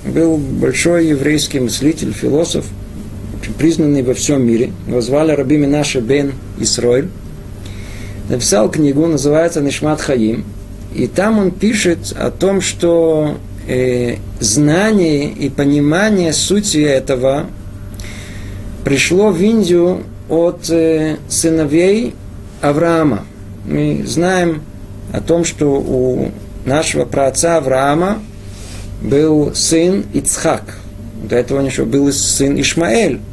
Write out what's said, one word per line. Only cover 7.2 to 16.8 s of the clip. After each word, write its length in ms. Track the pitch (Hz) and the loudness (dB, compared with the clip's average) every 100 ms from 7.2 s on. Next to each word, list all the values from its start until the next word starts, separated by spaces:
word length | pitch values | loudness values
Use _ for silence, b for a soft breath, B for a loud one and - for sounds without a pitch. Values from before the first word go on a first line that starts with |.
| - - - - B B B B B B - | -14 -14 -14 -14 B B B B B B -4
Написал 420 | 123 120 190 208 | -2 2 2 2
книгу, 340 | 151 147 139 165 | 2 2 4 2
называется 560 | 151 139 151 170 165 | 2 2 4 2 2
"Нишмат 400 | 143 127 151 151 | -2 -2 -2 -2
Хаим". 420 | - 135 107 117 - - - - - - | 0 2 2 0 -6 -12 -14 -14 -12 -4
И 100 | 127 | -2
там 320 | - 202 220 | 2 2 2
он 140 | 196 | 2
пишет 640 | - 208 226 180 165 - - | 2 0 2 0 0 -4 -4
о 140 | 127 | -4
том, 300 | - 185 196 | 0 0 0
что, 760 | 185 - 170 170 165 156 151 - - - - | -2 -2 2 4 4 2 0 -4 -10 -12 -4
э, 480 | 127 127 123 120 113 - - | 0 2 0 -2 -4 -8 -4
знание 920 | 120 147 147 160 214 214 170 147 147 | -2 2 4 4 4 4 4 2 -2
и 200 | - 139 | -4 -6
понимание 840 | 135 143 147 147 160 214 202 170 | 0 2 2 2 2 2 2 2
сути 460 | 151 - 202 202 | 0 0 0 2
этого 680 | 156 | 2